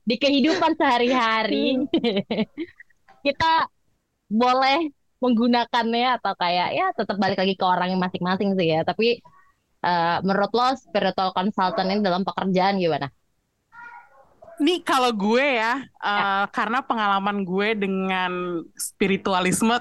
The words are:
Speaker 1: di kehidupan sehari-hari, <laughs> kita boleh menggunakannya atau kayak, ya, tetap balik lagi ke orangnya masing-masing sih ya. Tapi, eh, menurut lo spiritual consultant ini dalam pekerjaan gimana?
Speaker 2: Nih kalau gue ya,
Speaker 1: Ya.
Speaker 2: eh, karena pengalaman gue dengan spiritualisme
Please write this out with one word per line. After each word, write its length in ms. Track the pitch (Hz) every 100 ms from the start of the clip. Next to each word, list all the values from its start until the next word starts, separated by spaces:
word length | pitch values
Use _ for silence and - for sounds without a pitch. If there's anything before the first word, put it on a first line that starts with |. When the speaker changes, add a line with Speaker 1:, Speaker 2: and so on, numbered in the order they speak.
Speaker 1:
di 140 | - 240
kehidupan 580 | 285 277 302 370 320 320
sehari-hari, 1040 | 294 240 240 254 226 220 220 277 220 262 294
<laughs> 1300 | 330 233 196 - 202 214 - 339 - - _ _ -
kita 460 | 277 277 330 320 269 _ _ _ _ _ -
boleh 640 | 214 247 254 262 285 311 - _ -
menggunakannya 1000 | 247 226 240 240 233 240 226 233 254 240
atau 160 | 196 190
kayak, 340 | 180 180 175
ya, 140 | 294 370
tetap 240 | 339 208 202
balik 240 | 190 196
lagi 160 | 190 190
ke 80 |
orangnya 320 | 190 180 180 185
masing-masing 640 | 180 180 175 190 202 190
sih 80 | 165
ya. 140 | 160
Tapi, 400 | 170 180 226 - - _ _ _ _ _
eh, 380 | 165 175 170 170
menurut 320 | 185 196 202
lo 160 | 226 254 269
spiritual 560 | - 202 190 185 185
consultant 560 | 180 190 208 185 180 185
ini 160 | 202
dalam 240 | 202 175 185
pekerjaan 480 | 175 190 180 190 196
gimana? 320 | 175 143 139 - _ _ _ _ _ - - - - - _ _ - -
Speaker 2:
Nih 200 | 302 349
kalau 280 | - 285 247
gue 300 | 220 202 240 285 247
ya, 240 | 220 269
Speaker 1:
Ya. 320 | 247 _ -
Speaker 2:
eh, 320 | 208 202 196 202
karena 280 | - 214 247
pengalaman 600 | 269 240 208 196 196 202
gue 320 | 185 185 208
dengan 580 | 226 196 190 190 185 185 180 180 170 - -
spiritualisme 1000 | - - 190 190 214 185 185 185 226 240